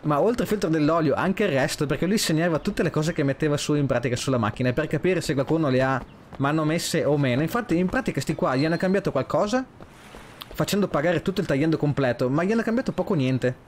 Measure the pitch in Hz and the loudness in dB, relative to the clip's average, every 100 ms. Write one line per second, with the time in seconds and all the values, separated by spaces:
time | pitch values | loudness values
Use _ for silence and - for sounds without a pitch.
0 | 151 147 190 247 175 208 190 160 147 165 | 0 2 2 0 -2 0 0 2 2 2
1 | 156 107 160 185 202 135 139 - 143 147 | 2 2 0 0 0 2 0 -2 -2 0
2 | 170 214 - 160 175 151 - 208 180 151 | 0 0 2 2 2 0 -2 -2 0 0
3 | 156 160 139 135 156 143 - 147 139 123 | -2 0 -2 0 0 0 0 0 2 0
4 | 127 120 - 127 107 - 120 123 151 156 | 0 -2 0 0 0 0 -2 0 -2 0
5 | 175 175 - 139 135 160 151 127 131 131 | 0 0 -2 -2 0 0 2 2 2 0
6 | - - - - 139 156 151 165 - 170 | -4 -20 -20 -4 0 0 0 -2 -2 0
7 | 127 147 139 123 156 233 220 165 185 - | 2 2 2 2 0 -2 0 0 2 0
8 | - - - 156 170 131 156 170 185 196 | -2 -4 -4 -2 0 0 0 0 2 0
9 | 170 151 156 147 202 254 262 - - - | 0 -2 0 0 0 -2 -4 -14 -20 -20
10 | - - - - - - 156 202 185 151 | -20 -20 -20 -18 -16 -6 -2 0 0 0
11 | 156 165 - 190 175 139 160 151 147 139 | 0 0 -2 -4 -2 0 2 2 0 2
12 | 131 117 127 143 185 226 220 226 262 175 | 0 0 0 0 0 0 0 -2 -2 -4
13 | 180 180 131 131 123 123 | 0 0 2 2 0 -4